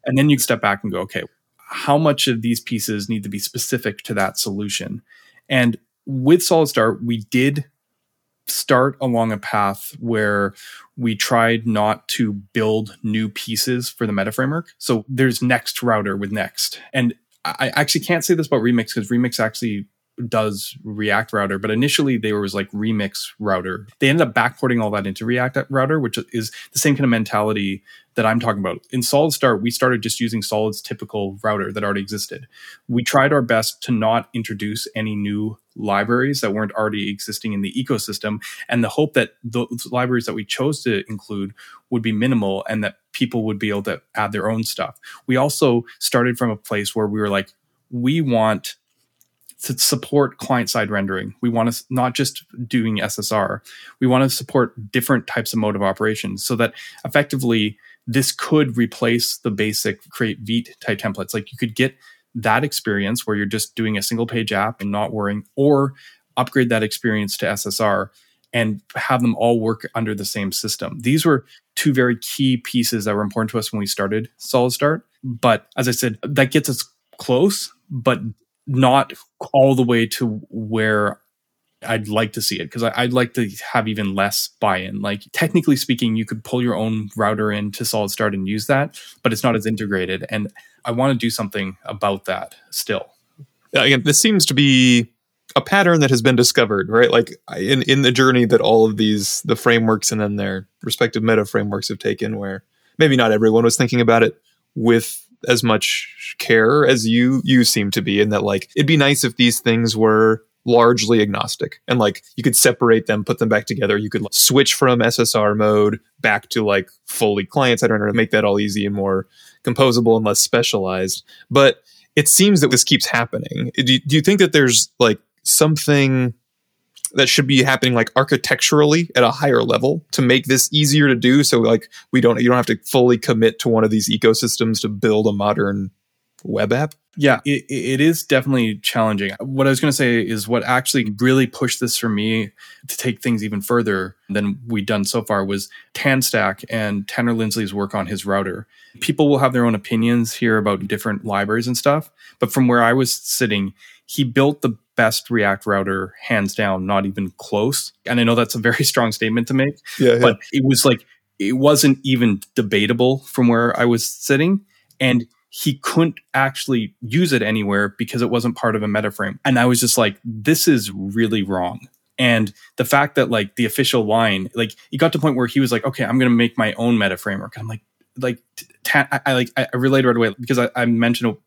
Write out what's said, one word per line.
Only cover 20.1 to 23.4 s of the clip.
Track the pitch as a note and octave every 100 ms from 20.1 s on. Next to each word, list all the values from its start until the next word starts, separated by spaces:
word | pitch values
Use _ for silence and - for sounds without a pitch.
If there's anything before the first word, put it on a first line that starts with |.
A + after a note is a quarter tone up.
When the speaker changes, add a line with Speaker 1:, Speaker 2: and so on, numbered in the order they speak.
| - A#2+
Speaker 1:
does | A2+ G#2+ G2+ - B2+
React | A2 G#2 G#2+ G2+ A2+
Router, | G#2+ G2 F#2+
but | G#2
initially | A2+ C#3+ - C#3 A#2+
there | G#2+ G#2
was, | G2
like, | G2 G2
Remix | G#2 A2 A2 G2 - -
Router. | -